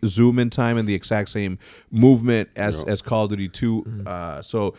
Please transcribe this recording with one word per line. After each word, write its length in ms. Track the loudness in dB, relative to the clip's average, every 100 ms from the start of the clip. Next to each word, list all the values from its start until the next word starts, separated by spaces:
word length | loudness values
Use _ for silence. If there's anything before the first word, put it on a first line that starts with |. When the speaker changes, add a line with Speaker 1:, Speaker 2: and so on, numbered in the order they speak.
Speaker 1:
zoom 340 | -2 4 4 4
in 120 | 0
time 280 | 0 0 0
and 100 | -2
the 60 |
exact 340 | -4 -2 -4 -4
same 300 | -6 -6 -8 -14 -20 _
movement 580 | 6 6 6 4 0 -2 -4
as, 260 | -4 -4 -4
Speaker 2:
Yeah. 60 |
Speaker 1:
as 100 | -4
Call 220 | -2 -2
of 60 | -2
Duty 180 | -2 -6
two. 360 | -4 -2 -2 -4
Speaker 3:
Mm-hmm. 160 | -10 -10
Speaker 1:
Uh, 360 | -10 -10 -12
so 320 | -8 -4 -4